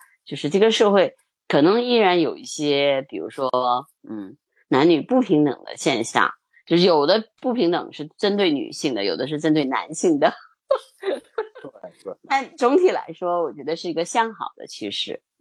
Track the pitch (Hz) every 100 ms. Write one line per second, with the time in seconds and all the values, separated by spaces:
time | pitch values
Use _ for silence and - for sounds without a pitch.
0 | _ _ - 143 147 190 220 220 208 196
1 | 147 - _ _ - 151 160 226 247 240
2 | 190 180 139 76 127 - 147 139 143 135
3 | 135 95 95 127 131 127 123 123 - _
4 | - 107 95 - _ _ - 135 165 156
5 | - 254 220 151 147 - 50 - 160 120
6 | 117 120 - - _ _ - 170 180 156
7 | 147 220 220 _ 254 240 170 170 - -
8 | 151 - 202 202 185 139 - - 147 107
9 | 98 82 151 151 160 156 131 120 87 -
10 | 185 147 165 - - _ - 523 - _
11 | 392 - - - 427 - - - - _
12 | - - - 269 254 - 254 285 359 -
13 | - 165 180 175 156 113 135 170 180 156
14 | 175 240 226 208 - - - - 104 -
15 | - - _ _